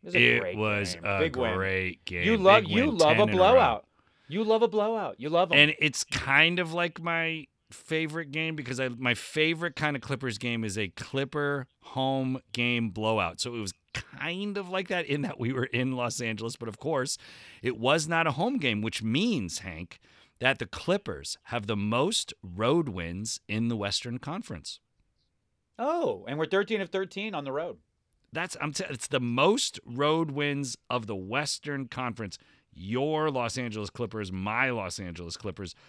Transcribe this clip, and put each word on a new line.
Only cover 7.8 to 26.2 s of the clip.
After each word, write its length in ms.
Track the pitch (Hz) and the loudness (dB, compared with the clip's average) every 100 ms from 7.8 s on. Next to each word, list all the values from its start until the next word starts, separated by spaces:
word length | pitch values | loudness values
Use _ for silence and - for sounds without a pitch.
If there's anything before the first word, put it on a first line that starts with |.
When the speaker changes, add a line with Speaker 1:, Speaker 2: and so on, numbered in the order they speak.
| - 160 160 160 147 | -4 -2 -2 -4 -6
Speaker 2:
game 260 | 151 160 156 | -4 -4 -4
because 220 | 127 127 | -6 -4
I, 100 | 131 | -4
my 240 | 120 127 | -2 -2
favorite 600 | 120 - 156 156 165 170 | -2 -2 2 2 2 -4
kind 220 | - 151 139 | -2 -2 -2
of 60 | |
Clippers 340 | - 131 127 101 | -4 -4 -4 -4
game 280 | 123 117 | -4 -2
is 120 | 110 98 | -2 -4
a 120 | 98 | -6
Clipper 760 | - - 135 135 151 143 143 127 _ | -6 -6 -4 -2 -2 -2 -2 -6 _
home 640 | - 139 131 135 131 131 _ | -10 -2 0 0 0 -4 _
game 380 | 123 120 120 113 | 0 2 2 0
blowout. 500 | 95 110 110 87 82 | 0 2 2 2 -2
So 140 | 127 | -6
it 40 | 120 | -4
was 120 | 101 - _ | -6 -8 _
kind 640 | - - - 151 180 208 202 | -10 -10 -8 -6 -4 -4 -4
of 100 | 180 | -4
like 200 | 185 185 | -4 -2
that 180 | 185 - | -2 0
in 160 | 147 | 0
that 180 | 175 - | -2 -2
we 100 | 120 | -2
were 100 | 131 | 0
in 280 | 127 120 127 | -2 0 0
Los 280 | 127 120 110 | 0 -2 -2
Angeles, 360 | 117 107 113 - | -4 -4 -6 -6
but 120 | 113 | -10
of 100 | 101 | -6
course, 380 | - 147 135 - - - - - | -2 0 -2 -4 -10 -20 -20 -6
it 160 | 127 110 | -4 0
was 280 | 120 160 151 | 2 2 2
not 200 | 165 160 | 2 2
a 60 | |
home 260 | 143 214 269 | 2 0 0
game, 240 | 139 107 | 0 0
which 200 | 110 - | -2 -2
means, 580 | 110 127 233 180 90 - | 0 0 2 0 -2 -6
Hank, 380 | 95 80 87 - _ - _ - | -8 -10 -12 -16 _ -20 _ -2
that 200 | 127 135 | -2 0
the 60 | - | -6
Clippers 720 | - - 196 - 73 71 - - | -6 0 0 -2 -10 -10 -12 -8
have 200 | 120 101 | -6 -2
the 80 | 107 | -2
most 560 | 104 117 165 233 - - | 0 2 2 0 -4 -12
road 440 | 95 90 117 165 147 | -12 -2 2 2 0
wins 520 | 92 85 87 110 - - | -4 -6 -6 -6 -8 -4
in 180 | 107 117 | -2 -2
the 100 | 113 | -2
Western 420 | 101 - 123 123 | -2 -4 -4 -10
Conference. 600 | - 180 - 85 - - _ _ _ _ _ _ _ _ _ - | -8 -10 -10 -12 -12 -16 _ _ _ _ _ _ _ _ _ -4
Speaker 1:
Oh, 460 | 254 339 302 98 | -2 0 0 -2